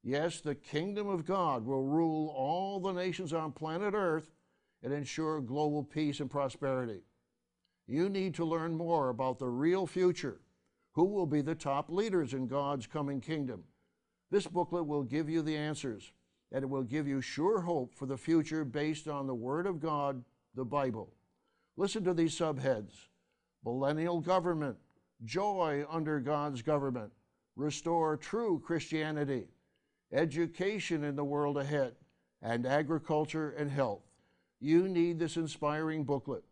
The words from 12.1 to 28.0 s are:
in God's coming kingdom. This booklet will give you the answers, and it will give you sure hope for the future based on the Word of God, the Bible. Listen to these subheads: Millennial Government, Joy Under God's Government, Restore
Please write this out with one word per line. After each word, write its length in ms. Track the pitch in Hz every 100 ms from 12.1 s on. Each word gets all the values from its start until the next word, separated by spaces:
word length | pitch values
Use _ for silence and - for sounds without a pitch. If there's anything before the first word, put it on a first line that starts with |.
| 190 139
in 140 | 131 127
God's 400 | 139 143 143 110
coming 320 | 156 143 139
kingdom. 440 | 135 156 135 104 - _ _ _ _ _ _
This 160 | 202 165
booklet 400 | 175 170 175 156
will 180 | 147
give 260 | 127 165 151
you 120 | 165
the 140 | 151 151
answers, 560 | 151 151 135 104 95 _ _ _ _
and 100 | 135
it 60 | 135
will 140 | 135
give 240 | 123 147 143
you 140 | 135
sure 400 | 127 - 170 226
hope 340 | 175 165 127 -
for 100 | 131
the 120 | 135
future 480 | - 165 156 156 143
based 420 | 139 151 151 151
on 180 | 143 135
the 80 |
Word 320 | 123 120 147 185
of 140 | 170
God, 420 | 160 147 143 131 120 _ _
the 120 | 123 127
Bible. 480 | 143 135 110 95 _ _ _ _ _ _ -
Listen 260 | 190 214
to 100 | 180
these 240 | 170 165 -
subheads: 540 | 160 135 131 113 101 - - _ _ _ _ _
Millennial 560 | 113 123 135 151 165 175
Government, 560 | 160 185 175 160 147 104 _ _ _ _
Joy 640 | 113 151 208 190 165 143 147
Under 300 | 165 156 151
God's 420 | 127 147 147 131
Government, 520 | 117 147 139 123 107 _ _ _ _ -
Restore 640 | 147 147 165 170